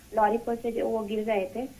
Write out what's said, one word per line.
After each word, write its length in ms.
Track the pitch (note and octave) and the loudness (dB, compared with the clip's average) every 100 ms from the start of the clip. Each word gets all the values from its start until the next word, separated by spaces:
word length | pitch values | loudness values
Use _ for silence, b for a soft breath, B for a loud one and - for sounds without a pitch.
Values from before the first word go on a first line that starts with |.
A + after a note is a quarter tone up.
| B G#3+ | B 4
लॉरी 220 | G#3 A#3 | 4 4
पर 180 | A#3+ A#3 | 0 -4
से 160 | A#3+ | -2
जो 160 | A3+ A3+ | -2 0
वो 120 | A3+ | -2
गिर 240 | G#3 A3 | -2 -2
गए 280 | G#3+ G#3 F#3 A3+ | 0 0 0 -4
थे, 100 | C4+ | -8